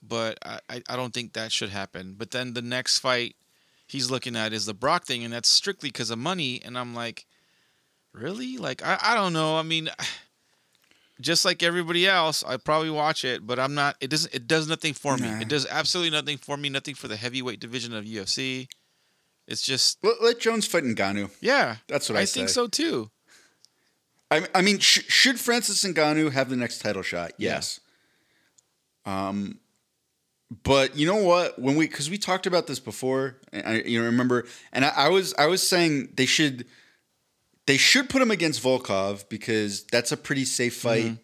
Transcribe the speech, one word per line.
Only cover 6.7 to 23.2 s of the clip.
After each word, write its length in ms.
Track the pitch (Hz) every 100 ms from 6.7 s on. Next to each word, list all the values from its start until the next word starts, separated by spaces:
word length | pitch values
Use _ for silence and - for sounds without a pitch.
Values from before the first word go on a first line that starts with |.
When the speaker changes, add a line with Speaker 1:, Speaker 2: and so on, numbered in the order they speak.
| 123
Speaker 1:
I'm 160 | 123
like, 320 | 120 117 113 - _ _ _ _ _ _ _ _
"Really?" 420 | - 127 208 254 254
Like, 260 | 170 131
I, 160 | - 190
I 120 | 208
don't 200 | 233 190
know. 240 | 160 156 160
I 40 |
mean, 280 | 160 160 160 - - - - _ _
<sighs> 640 | _ _ _ _ _ _ _
just 240 | 127 165
like 180 | 190 175
everybody 460 | 170 175 165 175 185
else, 340 | 190 160 147
I 120 | - 127
probably 340 | - 156 160
watch 360 | 151 151 156 135
it, 200 | 120 107
but 120 | 123
I'm 160 | 135
not, 220 | 147 143 -
it 80 | 135
doesn't, 260 | 151 165
it 140 | 135 117
does 180 | 160 156
nothing 280 | 160 160
for 240 | 139 143 127
me. 100 | 120
Speaker 2:
Nah. 120 | 107
Speaker 1:
It 80 | 113
does 180 | 143 131
absolutely 500 | 143 156 185 170 151
nothing 200 | 139 143
for 180 | - 143
me, 140 | 143
nothing 240 | 135 135
for 140 | 131 131
the 80 | 107
heavyweight 440 | 120 127 123 107
division 320 | 120 123 117
of 140 | 113 104
U 160 | 110
F 60 | 101
C. 400 | - 131 131 131 - _ _ _ _ _ _ -
It's 140 | 113
just 420 | - 131 - -
Speaker 2:
Let, 200 | 196 233
let 180 | 226 240
Jones 260 | 226 226 208
fight 180 | 180
Ngannou. 460 | 139 107 98 101 98 -
Speaker 1:
Yeah. 340 | 202 277 - 110 _
Speaker 2:
That's 200 | 143 -
what 80 | 220
I 60 |
Speaker 1:
I 20 |
think 240 | 196 262 254
Speaker 2:
say. 60 |
Speaker 1:
so 120 | 254 240
too. 420 | - 330 143 110 _